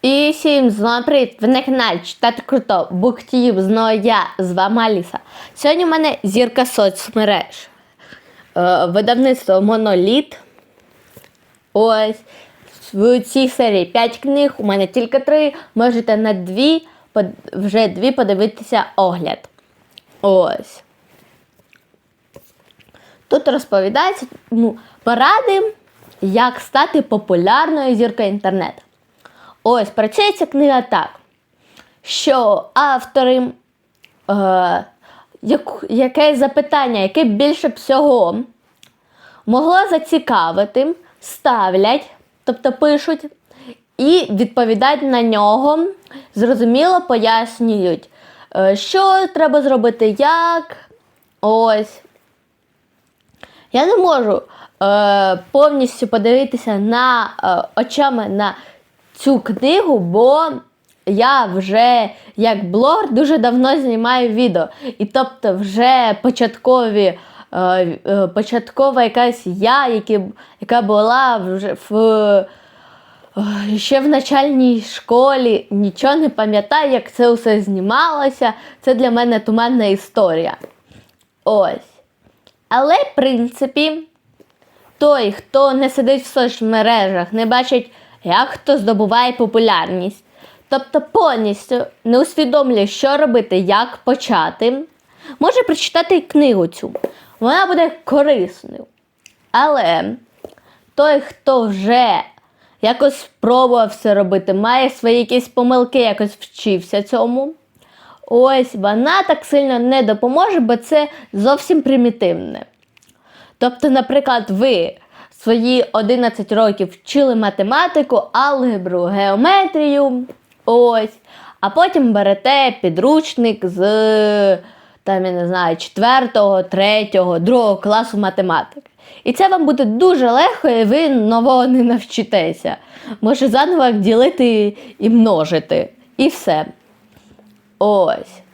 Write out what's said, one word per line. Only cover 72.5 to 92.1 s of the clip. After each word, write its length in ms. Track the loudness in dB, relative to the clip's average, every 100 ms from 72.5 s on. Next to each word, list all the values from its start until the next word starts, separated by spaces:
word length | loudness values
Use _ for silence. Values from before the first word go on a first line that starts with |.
| -14 _ _ -20 -20 _ _ _ -8 -6 -4 -4 -4
ще 220 | 0 0
в 80 | 2
начальній 720 | 0 0 0 2 2 2 0
школі, 840 | -4 -16 0 2 4 2 0 0 -2
нічого 460 | -2 -2 0 0 2
не 120 | 0
пам'ятаю, 640 | -2 -2 -2 0 -2 0
як 200 | -2 -4
це 200 | 0 2
все 280 | 2 0 0
знімалося. 920 | 0 -4 0 0 0 0 -4 0 -4 -4 -18 -8
Це 140 | -2
для 160 | 0 0
мене 300 | 0 0 -2
туманна 440 | 0 0 0 0
історія. 720 | 0 -2 -4 0 0 0 -4 -8 -16 _ _ -20 _ _ _ _
Ось. 460 | -2 2 0 -2 -14 _ _ _ _ _ _ _ _
Але, 260 | 0 2
в 180 | 2 0 0
принципі, 840 | 0 0 -4 -4 -4 -2 -2 -4 -12 _ _ _ _ _ _ _ _ _
той, 340 | 2 2 0
хто 400 | -4 -2 2 2
не 180 | 2 0
сидить 320 | 0 0 0
в 40 | 0
соцмережах, 1040 | -2 -2 -2 -2 0 2 2 0 -2 -4
не 140 | -4 0
бачить... 440 | 0 0 -2 -2 -18 _ _
Як 240 | 0 0 0
хто 300 | -4 -2 0
здобуває 540 | 2 0 0 2 0
популярність, 920 | -2 0 2 2 0 -2 -6 -6 -10 _ _ -20 _ _
тобто 320 | -6 -2 -4
повністю 840 | -2 0 0 0 -4 -4 -4 -6 -6 _
не 140 | 0